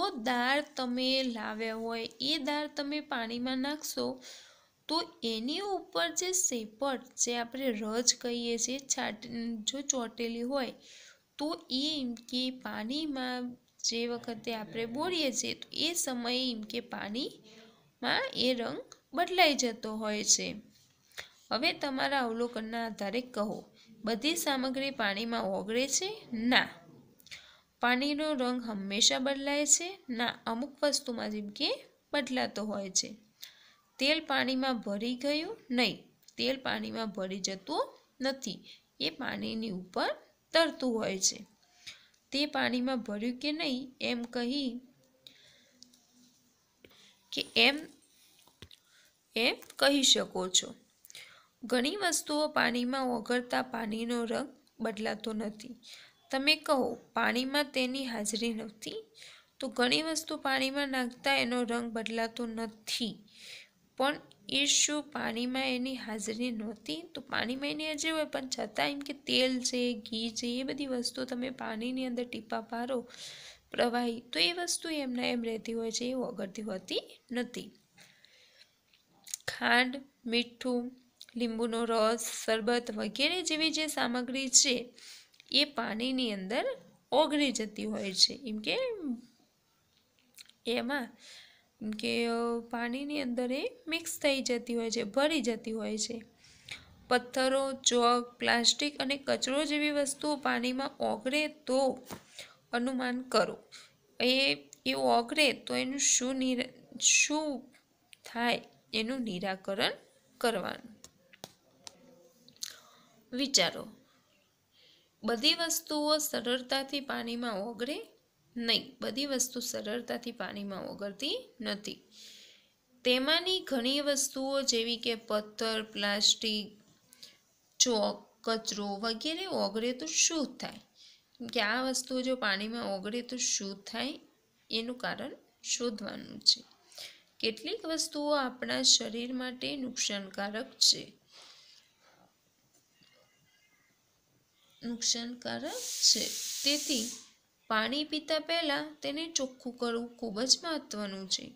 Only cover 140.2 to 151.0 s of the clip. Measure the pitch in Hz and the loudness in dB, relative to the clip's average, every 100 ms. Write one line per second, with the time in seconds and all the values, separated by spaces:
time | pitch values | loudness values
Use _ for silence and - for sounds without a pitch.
140.2 | 190 - 202 214 254 - - - - - | -6 -6 -4 -4 -8 4 6 6 -4 -18
141.2 | _ - - - - - _ _ _ _ | _ -20 -20 -20 -20 -20 _ _ _ _
142.2 | _ _ _ _ _ _ _ _ - _ | _ _ _ _ _ _ _ _ -20 _
143.2 | _ _ _ _ _ _ _ _ _ _ | _ _ _ _ _ _ _ _ _ _
144.2 | _ _ _ _ _ - 240 233 - 233 | _ _ _ _ _ -10 -8 -2 0 0
145.2 | 240 247 240 233 294 494 - - - - | -4 -6 -6 -4 -4 -6 -6 4 6 6
146.2 | - - - - 277 294 294 254 233 - | 2 -2 -4 0 2 2 2 0 0 -6
147.2 | - _ _ _ - 220 220 285 302 302 | -16 _ _ _ 0 0 2 -2 -2 -4
148.2 | 311 311 311 330 311 285 302 - 277 285 | -2 -2 0 0 2 0 -2 -8 -6 -4
149.2 | 330 330 262 - 247 240 233 233 240 - | -4 -2 -4 -6 -12 -4 -2 -2 -4 -6
150.2 | 233 202 262 - 339 302 - 208 | -6 -2 2 2 2 -4 -4 -6